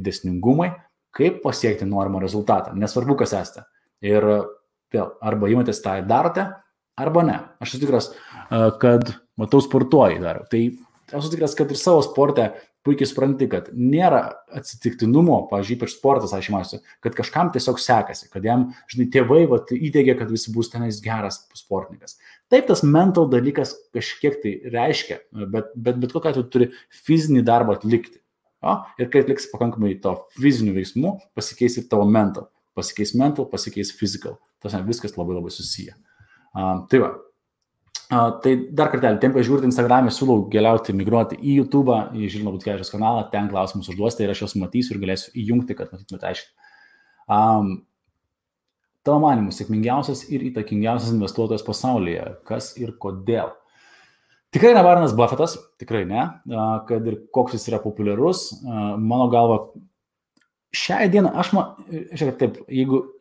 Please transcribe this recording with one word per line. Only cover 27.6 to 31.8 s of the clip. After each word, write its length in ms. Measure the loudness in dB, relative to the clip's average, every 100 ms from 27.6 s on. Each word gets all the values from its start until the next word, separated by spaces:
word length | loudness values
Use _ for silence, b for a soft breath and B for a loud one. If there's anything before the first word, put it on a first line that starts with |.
| 2 0
atlikti. 420 | 0 0 0 -16 _ _ _ _
Jo? 160 | -4 -4 B -8
Ir 80 | 0
kai 160 | 2 2
atliksi 240 | 0 -6
pakankamai 480 | -4 -2 0 -2 -2 -4
to 140 | -4 -8 0
fizinių 400 | 2 2 0 -2
veiksmų, 400 | -4 -2 -2 -4 _
pasikeis 480 | -10 -10 0 0 0